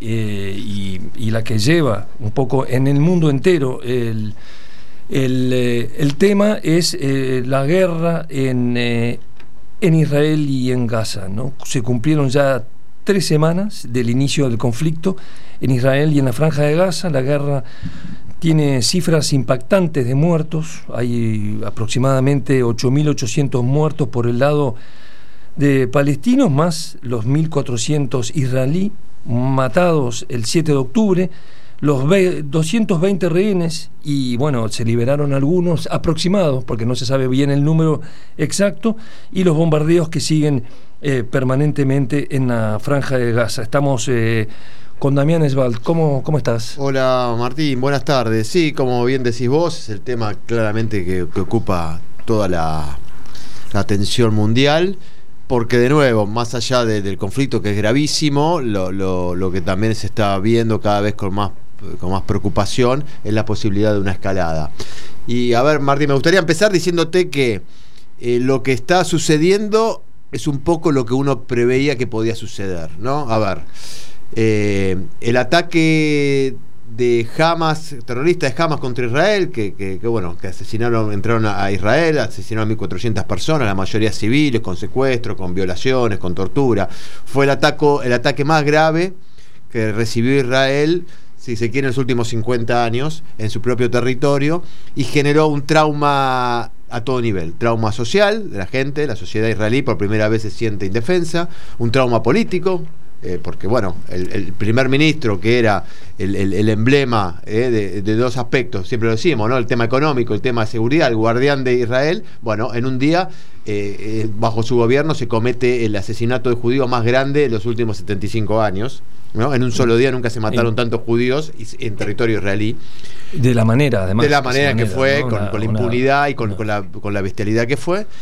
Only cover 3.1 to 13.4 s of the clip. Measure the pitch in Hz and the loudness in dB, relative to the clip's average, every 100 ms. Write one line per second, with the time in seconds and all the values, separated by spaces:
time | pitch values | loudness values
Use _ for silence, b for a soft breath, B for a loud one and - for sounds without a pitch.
3.1 | 180 156 135 175 175 131 127 120 127 117 | 4 2 2 2 2 0 -4 -4 -2 -2
4.1 | 110 107 - B B B B B B - | -2 -4 -4 B B B B B B -2
5.1 | 139 131 127 127 127 123 120 117 - 143 | 0 0 0 0 2 0 0 -2 0 0
6.1 | 143 190 202 208 214 - 160 165 - 139 | 2 2 4 2 0 0 2 0 -2 -2
7.1 | 135 131 131 123 135 139 185 185 165 170 | 0 0 -2 0 0 2 2 2 0 -2
8.1 | 165 160 143 135 127 123 120 120 117 120 | -2 -4 -2 0 0 0 0 0 0 0
9.1 | 120 - - - - - - 185 160 143 | -2 -4 -6 -4 -4 -4 0 2 4 2
10.1 | 143 151 156 143 131 127 123 117 113 110 | 2 2 2 0 0 0 0 0 0 -2
11.1 | 104 95 101 139 - - 139 117 123 139 | -4 -4 -4 -2 -4 -2 -2 0 0 2
12.1 | 156 135 135 139 127 117 - - - - | 2 2 2 2 0 -2 -6 -6 -4 0
13.1 | 196 156 151 | 0 2 2